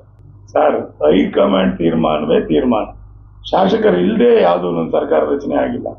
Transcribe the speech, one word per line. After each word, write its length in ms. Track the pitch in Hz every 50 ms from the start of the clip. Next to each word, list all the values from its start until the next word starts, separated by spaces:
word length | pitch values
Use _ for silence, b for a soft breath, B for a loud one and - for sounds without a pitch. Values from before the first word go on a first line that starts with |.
| - - - - - - - - - -
ಸರ್, 240 | - 143 151 147 123 -
ಹೈಕಮಾಂಡ್ 1000 | - - - - 151 147 - - - - - - 98 101 95 - - 95 - -
ತೀರ್ಮಾನವೇ 640 | 85 82 78 80 78 78 76 76 73 76 - -
ತೀರ್ಮಾನ. 440 | - - 156 147 131 123 113 107 98 - - - - - - - - - - - - -
ಶಾಸಕರು 460 | - 165 190 190 214 220 214 208 180
ಇಲ್ಲದೆ 460 | 180 180 196 233 - 240 240 233 214
ಯಾವುದೂ 260 | 185 175 175 180 180 175
ಒಂದು 220 | - 165 - -
ಸರ್ಕಾರ 300 | - 147 147 143 156 151 -
ರಚನೆ 300 | 147 143 139 - - 147
ಆಗಿಲ್ಲ. 320 | 131 131 127 120 117 - - -